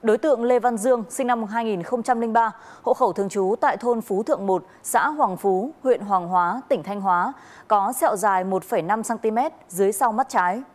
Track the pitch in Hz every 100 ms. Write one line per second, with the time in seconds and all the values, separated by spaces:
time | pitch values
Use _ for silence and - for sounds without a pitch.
0 | 226 214 320 240 240 247 240 226 240 240
1 | 214 - 247 240 214 226 226 190 170 247
2 | 226 240 233 226 226 - - - - -
3 | 240 190 196 208 190 226 285 208 240 233
4 | - 196 226 285 196 185 - - - 170
5 | 190 208 185 180 202 185 254 - 262 240
6 | 202 190 175 185 175 233 - 226 156 202
7 | 190 175 208 277 - - - 208 196 254
8 | 320 202 202 185 185 190 - 214 165 220
9 | 214 226 220 220 302 - - 175 196 214
10 | 240 214 262 226 180 214 269